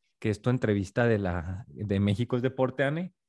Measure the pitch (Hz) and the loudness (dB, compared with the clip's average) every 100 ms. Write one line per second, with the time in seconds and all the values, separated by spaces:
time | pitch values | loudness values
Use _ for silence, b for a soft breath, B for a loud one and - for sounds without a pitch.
0 | _ - 110 104 123 127 110 101 95 - | _ -6 -2 0 0 0 2 0 0 0
1 | 120 107 95 87 82 95 - - 101 98 | 2 2 0 -4 -6 -10 -12 -8 -2 2
2 | 101 101 120 127 127 127 127 127 139 156 | 2 2 0 0 -2 0 -2 0 -2 -2
3 | 180 _ | -8 _